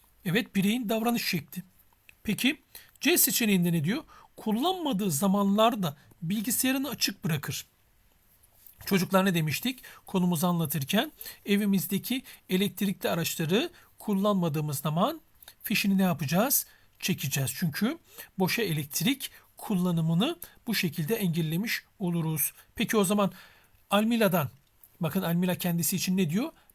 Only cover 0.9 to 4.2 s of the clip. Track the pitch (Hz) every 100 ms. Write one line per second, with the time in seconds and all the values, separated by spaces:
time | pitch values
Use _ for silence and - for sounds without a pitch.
0.9 | 220 233 233 - 170 - 185 - _ _
1.9 | _ _ _ - - 254 302 _ - -
2.9 | - 285 349 - - 220 185 175 170 151
3.9 | 247 - -